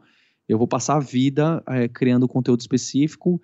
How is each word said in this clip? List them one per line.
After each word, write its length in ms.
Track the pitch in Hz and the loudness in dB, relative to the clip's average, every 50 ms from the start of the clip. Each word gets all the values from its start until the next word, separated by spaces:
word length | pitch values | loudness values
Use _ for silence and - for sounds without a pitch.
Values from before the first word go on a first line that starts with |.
| _ _ _ _ _ _ _ _ _ - | _ _ _ _ _ _ _ _ _ -2
eu 80 | 110 110 | 0 0
vou 100 | 120 120 | 0 0
passar 280 | - 127 - - 143 156 | -2 -2 -2 0 -2 -2
a 20 | |
vida, 640 | 139 - - 127 131 139 135 147 151 160 165 - - - | -2 -2 -2 0 0 0 2 0 0 0 0 -2 -4 -4
é, 180 | 131 127 120 117 | -2 -2 -2 -2
criando 400 | 120 - 139 127 123 123 123 120 | -2 -2 0 2 4 4 2 2
conteúdo 320 | - 131 123 - 123 117 | 0 0 0 2 0 0
específico, 800 | - - - 123 - - - 131 147 156 - - - 180 180 175 | 0 -2 -2 -2 -2 -2 -2 0 0 -2 -2 -4 -2 -2 -2 -2